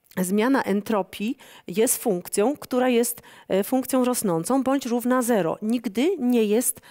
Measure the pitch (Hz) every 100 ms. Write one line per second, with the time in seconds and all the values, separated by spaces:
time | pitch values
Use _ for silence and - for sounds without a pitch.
0 | _ - 180 208 233 269 - 202 202 214
1 | 185 - 208 285 - - - 185 254 -
2 | 247 180 - - 220 294 - 254 254 233
3 | 233 - - - - 185 202 262 262 262
4 | 247 240 208 165 165 269 254 277 240 240
5 | 240 254 233 226 160 - 214 240 226 208
6 | 311 370 247 247 214 214 247 - -